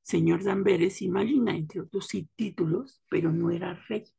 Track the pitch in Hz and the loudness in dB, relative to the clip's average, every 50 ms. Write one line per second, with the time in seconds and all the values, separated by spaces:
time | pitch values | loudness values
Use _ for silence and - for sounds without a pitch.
0 | _ - - 170 160 165 170 170 190 202 185 196 190 196 190 170 170 190 185 - | _ 0 0 2 4 4 2 2 2 0 0 2 4 4 4 4 4 0 0 -2
1 | 196 185 180 196 202 226 302 269 233 202 175 165 156 156 - 185 160 - - 196 | -4 -2 0 0 0 2 2 2 2 2 0 -2 -4 -6 -8 -10 -10 -6 -8 -8
2 | - - - 196 165 - _ - 226 202 - - 175 160 160 202 269 - - _ | -6 -4 -6 -8 -8 -8 _ -6 -6 -4 -2 -2 0 0 0 -2 -4 -8 -16 _
3 | _ _ - 185 165 160 160 170 170 170 170 170 185 180 180 - - - 214 214 | _ _ -2 0 0 0 0 0 0 0 -2 -2 -4 -8 -8 -10 -8 -6 -6 -6
4 | - _ _ | -6 _ _